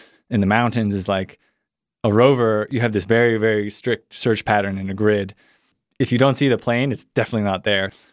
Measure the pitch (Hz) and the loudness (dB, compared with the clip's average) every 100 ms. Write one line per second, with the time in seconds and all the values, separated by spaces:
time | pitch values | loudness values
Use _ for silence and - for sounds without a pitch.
0 | - _ - 117 98 107 120 120 104 101 | -20 _ -6 0 2 2 0 -2 -2 -2
1 | 92 98 95 - _ _ _ _ _ _ | -2 -4 -4 -12 _ _ _ _ _ _
2 | 113 104 131 135 113 107 107 95 120 104 | 0 4 4 4 2 0 -2 -2 -2 0
3 | 98 113 120 113 110 107 104 - - 117 | 0 2 2 2 0 0 -2 -6 -4 -6
4 | _ - 123 107 - 104 101 98 95 98 | _ -4 -2 0 0 0 0 -4 -6 0
5 | 107 104 98 - _ _ _ _ _ - | 2 2 -2 -10 _ _ _ _ _ -6
6 | 127 120 135 127 139 117 - 120 139 107 | -2 2 2 2 0 0 0 -2 -2 -4
7 | - - 110 113 101 95 107 101 95 - | -6 -4 -2 -2 -2 -2 -2 -2 -2 -8
8 | _ | _